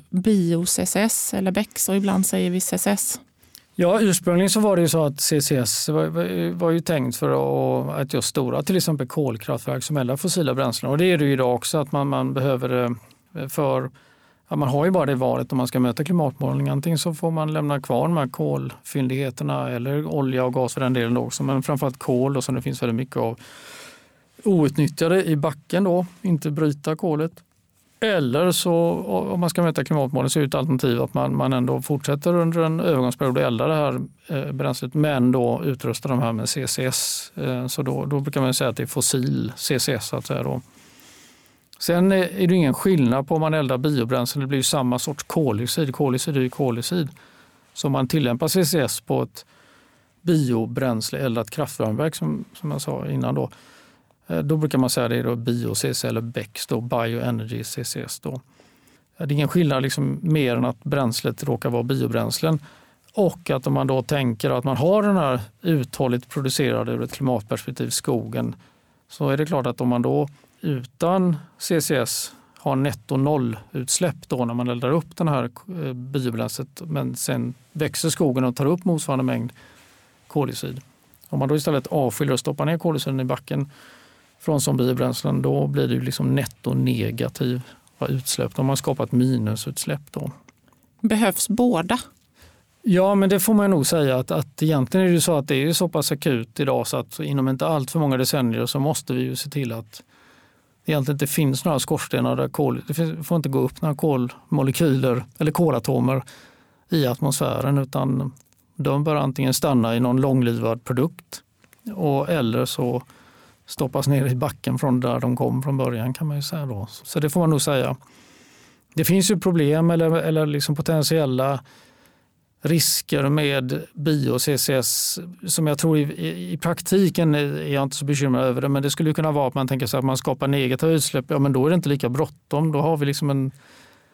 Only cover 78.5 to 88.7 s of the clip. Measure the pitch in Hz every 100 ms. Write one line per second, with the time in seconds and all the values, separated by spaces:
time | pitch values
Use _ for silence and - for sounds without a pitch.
78.5 | 123 143 180 180 160 - 131 131 123 120
79.5 | - - - - _ _ _ - 151 127
80.5 | 120 135 131 - _ _ _ - 143 135
81.5 | 151 165 143 - 156 127 - 143 127 -
82.5 | 143 143 165 175 147 143 135 131 127 -
83.5 | 147 139 - - - - _ _ _ -
84.5 | 147 147 131 123 127 127 123 147 139 135
85.5 | 139 143 139 131 123 127 139 131 135 131
86.5 | - 117 131 127 120 107 113 120 - 131
87.5 | 123 - - _ - 131 135 131 - 123
88.5 | - 135